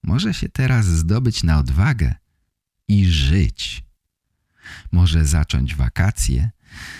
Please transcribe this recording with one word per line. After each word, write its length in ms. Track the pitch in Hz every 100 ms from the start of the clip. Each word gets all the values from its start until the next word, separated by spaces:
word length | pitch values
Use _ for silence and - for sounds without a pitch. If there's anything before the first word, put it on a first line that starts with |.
Może 320 | - 208 208
się 140 | 170 -
teraz 380 | - 131 123 98
zdobyć 560 | 82 80 107 123 -
na 160 | 85 76
odwagę 560 | 64 69 117 123 69 - _ _ _ _ _ _ -
i 180 | 104 95
żyć. 760 | 80 67 92 73 - - - - _ _ _ _ _ _ _ - - -
Może 320 | 90 90 80
zacząć 500 | 76 78 - 65 65
wakacje 760 | 73 60 - 98 - - 64 95 - _ - -